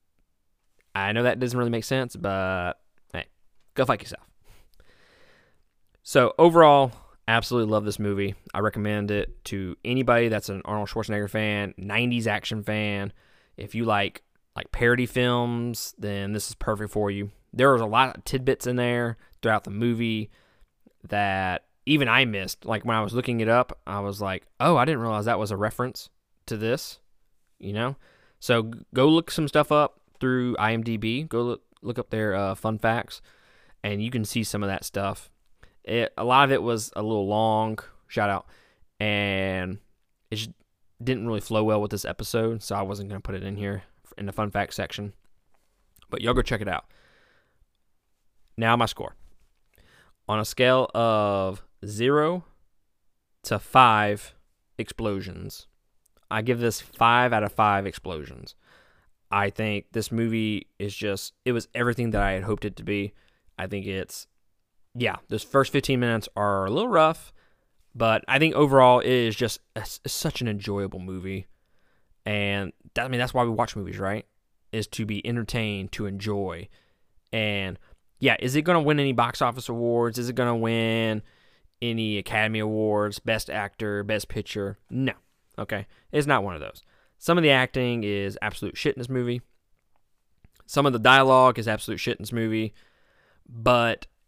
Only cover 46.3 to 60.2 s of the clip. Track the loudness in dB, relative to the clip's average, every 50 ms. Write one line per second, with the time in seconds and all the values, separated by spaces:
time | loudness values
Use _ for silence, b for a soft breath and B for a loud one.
46.3 | 2 2 2 0 -2 -4 -4 -4 -6 -6 -8 b b b b b b b b b
47.3 | b b b b b b b _ _ _ _ _ _ _ _ _ _ _ _ _
48.3 | _ _ _ _ -6 -2 2 2 4 4 2 0 -2 -8 -10 -12 -12 -18 -20 -20
49.3 | -20 -20 _ _ _ _ _ _ b b b b b b b b b _ -6 -4
50.3 | -2 -2 -2 -4 2 4 6 6 6 6 4 2 2 2 2 4 4 4 2 2
51.3 | 2 0 0 -2 -4 -8 -14 _ _ -14 -12 -10 -4 0 2 2 4 4 2 2
52.3 | -2 -4 -8 -14 _ _ _ _ _ _ _ _ _ _ _ _ _ _ _ _
53.3 | _ _ -6 -4 -4 -4 -2 4 8 8 8 8 8 4 2 0 0 -4 -6 -16
54.3 | -20 _ _ _ _ _ _ _ -10 -10 -10 -10 -8 -6 -4 -4 -4 -4 -6 -10
55.3 | -12 -12 -12 -14 -14 -16 -20 _ _ _ _ _ _ _ _ _ _ _ _ -6
56.3 | -4 -2 0 0 0 2 2 0 0 -2 -10 -10 0 4 4 6 6 6 4 4
57.3 | 2 2 0 -2 0 2 4 4 4 2 0 -4 -8 -10 -12 -10 -10 -10 -10 -12
58.3 | -16 -18 -20 -20 -20 b b b b b b b b b b b b _ _ -2
59.3 | -2 0 0 -2 -2 -4 -4 -2 -4 -4 -6 _ -6 -6 -4 -4 -4 -2